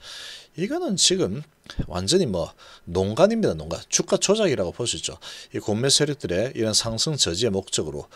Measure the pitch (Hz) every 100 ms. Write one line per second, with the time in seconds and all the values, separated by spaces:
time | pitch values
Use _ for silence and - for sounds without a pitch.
0 | - - - - - - 196 320 349 190
1 | - 185 127 110 151 _ - - - 90
2 | 95 185 156 90 78 - - - - 87
3 | 95 110 190 233 170 80 76 - - -
4 | - 175 - 214 202 117 90 - 120 82
5 | - - - - - 113 - 107 135 -
6 | 147 143 92 87 120 131 110 104 117 113
7 | - 147 - 87 117 98 - - 82 71
8 | -